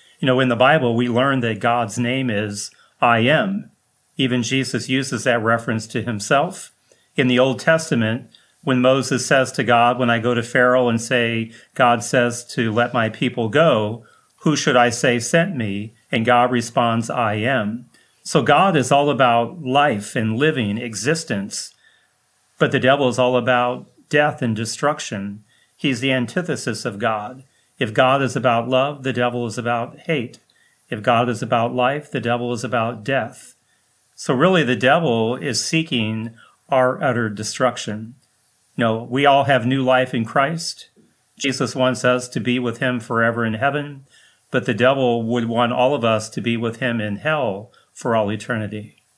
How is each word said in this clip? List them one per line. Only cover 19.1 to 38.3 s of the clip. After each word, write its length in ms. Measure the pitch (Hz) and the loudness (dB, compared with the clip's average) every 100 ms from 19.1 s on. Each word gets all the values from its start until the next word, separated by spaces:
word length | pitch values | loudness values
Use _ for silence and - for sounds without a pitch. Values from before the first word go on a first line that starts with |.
about 520 | 127 127 117 117 - | 4 4 4 0 -4
life 520 | 131 135 143 107 104 131 | -2 2 2 0 -4 -2
and 200 | 110 110 | -2 0
living 440 | 156 156 104 107 | 0 0 -2 -4
existence, 960 | 123 104 117 165 - 104 101 - - _ _ _ _ _ _ _ _ - | -6 -6 -2 -2 -2 -6 -6 -10 -12 _ _ _ _ _ _ _ _ -2
but 140 | 143 | 0
the 80 | 127 | 2
devil 280 | 123 143 131 | 4 4 2
is 120 | 117 | 2
all 180 | 127 127 | 2 2
about 480 | 120 123 123 127 - _ - | 2 2 0 -4 -10 _ -2
death 320 | 147 147 - | 0 0 0
and 140 | 123 107 | -2 -2
destruction. 880 | 113 - 143 151 - 101 101 104 - _ _ _ | -6 -4 -2 -2 -6 -8 -10 -12 -18 _ _ _
He's 220 | 147 120 | -4 -2
the 120 | 135 | 0
antithesis 720 | 131 120 185 175 127 - 104 123 | 0 -2 -4 -4 -4 -4 -6 -6
of 120 | 101 | -4
God. 460 | 113 107 107 131 - _ _ - | -2 -2 -6 -14 -20 _ _ -6
If 160 | 117 | -2
God 300 | 107 127 139 | 2 4 2
is 120 | 131 123 | 0 0
about 320 | 120 117 117 | 0 0 0
love, 360 | 131 139 143 | 0 0 -4
the 100 | 131 | -6
devil 320 | 120 123 120 120 | -2 -2 -2 -6
is 140 | 117 | -4
about 400 | 117 120 120 - - | -4 -4 -6 -8 -4
hate. 320 | 156 120 - _ _ _ _ - | -4 -6 -12 _ _ _ _ -12
If 140 | 104 | -4
God 260 | 127 117 123 | 2 2 2
is 140 | 113 | -2
about 320 | 113 120 120 127 | -2 0 0 0
life, 340 | 123 147 147 | 0 -2 -6
the 100 | 131 | -6
devil 320 | 117 120 123 | -2 -2 -4
is 120 | 120 | -6
about 400 | 117 123 113 113 | -4 -2 -2 -6
death. 500 | 107 135 - - - _ _ _ _ _ _ - | -4 -4 -4 -10 -20 _ _ _ _ _ _ -10
So 180 | - | -4
really, 300 | 131 175 185 | 2 4 4
the 120 | 127 123 | 2 2
devil 600 | 127 160 160 117 113 127 | 4 4 2 0 0 -2
is 280 | 151 113 | -4 -4
seeking 680 | - 160 160 120 107 110 113 - - _ - | -2 -2 -2 -2 -2 -4 -8 -12 -20 _ -2
our 320 | 131 127 127 | 2 2 0
utter 260 | 139 120 113 | -2 0 -2
destruction. 840 | 104 107 - 127 - - 107 110 - _ | -4 -8 -2 -2 -2 -8 -10 -12 -18 _